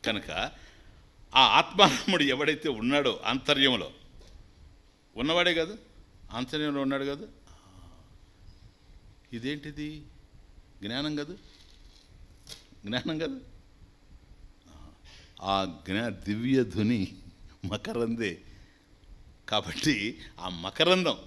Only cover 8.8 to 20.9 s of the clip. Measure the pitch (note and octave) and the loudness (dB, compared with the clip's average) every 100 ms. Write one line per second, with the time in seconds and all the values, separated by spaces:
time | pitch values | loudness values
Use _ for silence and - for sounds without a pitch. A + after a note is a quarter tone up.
8.8 | - - - - - A#2 B2 D3+ D3+ C#3+ | -20 -20 -20 -20 -16 -10 -8 -8 -10 -10
9.8 | D3+ D3+ - - - - - - - - | -12 -12 -18 -20 -20 -20 -20 -20 -20 -14
10.8 | G2+ B2+ D3+ D3+ D3 F#3+ - - - - | -8 -6 -4 -6 -8 -12 -20 -20 -20 -20
11.8 | - - - - - - - - - - | -20 -20 -20 -20 -20 -20 -20 -20 -20 -16
12.8 | G2+ A#2+ - D#3 D#3+ - - - - - | -8 -6 -4 -6 -6 -8 -16 -20 -20 -20
13.8 | - - - - - - - - - D2+ | -20 -20 -20 -20 -20 -20 -20 -20 -20 -20
14.8 | - - - - - - F#2 G2 F#2 D#2+ | -20 -20 -20 -20 -20 -8 0 0 0 -6
15.8 | F#2+ G2 A#2 F#2+ E2 G#2+ B2 C3+ A2+ F2+ | -6 -4 -4 -6 -6 -4 2 2 2 0
16.8 | G#2+ A#2+ F#2 - - - - - F2 G#2+ | 0 0 -4 -8 -20 -20 -20 -12 -8 -8
17.8 | - A#2+ A#2 A#2 G#2+ E2 - - - - | -6 -2 -2 -2 -4 -4 -16 -20 -20 -20
18.8 | _ - - - - - - G#2+ F#2+ - | _ -20 -20 -20 -20 -20 -4 -4 -4 -2
19.8 | D#3 A2+ G#2 - - - F#2 E2+ F2+ - | 0 0 -2 -6 -18 -12 -10 -8 -10 0
20.8 | E3 | 4